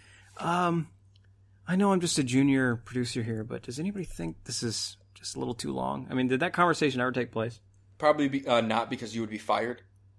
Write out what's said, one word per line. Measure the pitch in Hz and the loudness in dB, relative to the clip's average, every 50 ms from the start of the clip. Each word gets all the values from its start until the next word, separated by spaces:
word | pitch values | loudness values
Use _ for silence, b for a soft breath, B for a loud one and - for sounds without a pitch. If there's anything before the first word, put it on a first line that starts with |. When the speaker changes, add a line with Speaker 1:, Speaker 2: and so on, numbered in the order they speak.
| b b b b b b b - | b b b b b b b -6
Speaker 1:
Um, | - 160 175 180 180 175 170 170 156 - - - _ _ _ _ _ _ _ _ _ _ _ _ _ | -2 0 0 2 2 2 2 0 -2 -4 -8 -18 _ _ _ _ _ _ _ _ _ _ _ _ _
I | - 180 | -2 0
know | 185 202 202 196 | 2 4 4 4
I'm | 180 | 4
just | 175 165 - 160 | 2 2 0 0
a | 139 | 0
junior | 123 123 135 139 143 135 135 131 123 117 | 2 4 4 6 6 6 4 4 2 0
producer | 113 - - 120 127 120 120 - 131 110 | -2 -4 -6 -4 -4 -4 -2 -4 -4 -4
here, | 117 113 110 107 | -4 -4 -6 -6
but | 120 123 117 - | -6 -8 -10 -8
does | - 120 139 | -10 -8 -6
anybody | 160 196 208 202 170 | -6 -6 -6 -6 -8
think | - - - 170 165 87 - - | -8 -8 -6 -6 -8 -8 -10 -10
this | - 113 - 120 | -8 -6 -4 -4
is | 117 107 - - - - - _ _ _ | -4 -4 -4 -6 -8 -10 -14 _ _ _
just | - - - - | -16 -14 -12 -8
a | 135 | -6
little | 131 127 123 | -6 -6 -6
too | 123 - 147 135 | -6 -6 -6 -4
long? | 127 127 131 139 139 127 - | -2 -2 -2 -4 -4 -6 -4
I | - | -2
mean, | 131 127 123 | 0 2 2
did | 131 127 | 2 2
that | 156 180 - | 0 0 2
conversation | 175 180 175 156 - 156 143 131 123 | 2 4 4 4 4 2 0 2 0
ever | 123 127 123 | -2 -2 0
take | 127 120 123 - | -2 -4 -4 -2
place? | 113 113 117 117 - - _ _ _ _ _ _ - | -4 -4 -4 -6 -10 -18 _ _ _ _ _ _ 2
Speaker 2:
Probably | 156 151 151 151 143 139 | 4 4 4 6 4 0
be, | 135 135 135 | 0 -2 0
uh, | 139 120 117 | 2 4 4
not, | 113 110 110 113 117 - | 4 4 2 0 0 -2
because | 131 113 117 107 107 | -4 -6 -6 -6 -6
you | 117 | -4
would | 113 104 | -4 -4
be | 107 104 | -6 -6
fired. | - - 107 110 110 120 120 - - _ _ _ _ _ _ | -2 0 0 2 0 -2 -4 -8 -12 _ _ _ _ _ _